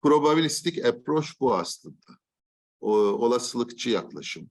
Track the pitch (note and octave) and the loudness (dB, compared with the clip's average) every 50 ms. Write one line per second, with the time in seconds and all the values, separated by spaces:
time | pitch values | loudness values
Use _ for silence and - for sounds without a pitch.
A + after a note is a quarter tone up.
0 | - D3 D3 D3+ C#3+ D3+ D3+ D#3+ E3 D3+ - - - - - - - A#2+ A#2 B2 | 4 4 4 4 4 4 4 4 2 0 -2 -4 -4 -4 -6 0 0 0 0 0
1 | - - D3+ D#3 D3+ - - _ C3+ B2+ A2 F2+ E2+ - - - _ F#2 - _ | -4 -2 -2 -2 -2 -4 -6 _ 0 2 2 0 -2 -4 -10 -14 _ -20 -20 _
2 | _ _ - _ _ _ _ _ _ _ _ _ _ _ _ _ - G#2 G#2+ G#2+ | _ _ -20 _ _ _ _ _ _ _ _ _ _ _ _ _ -2 0 2 4
3 | G#2 G2+ G2+ G#2+ A#2+ A#2 B2 B2 A#2+ - - B2 A#2+ A#2+ - - - B2 A2 F#2 | 4 2 2 2 2 2 2 0 -2 -4 -4 -4 -6 -6 -6 -8 -4 -2 -2 -2
4 | - - - F2+ E2+ - - E2 D#2+ - | -2 -6 -14 -14 -12 -12 -12 -14 -14 -20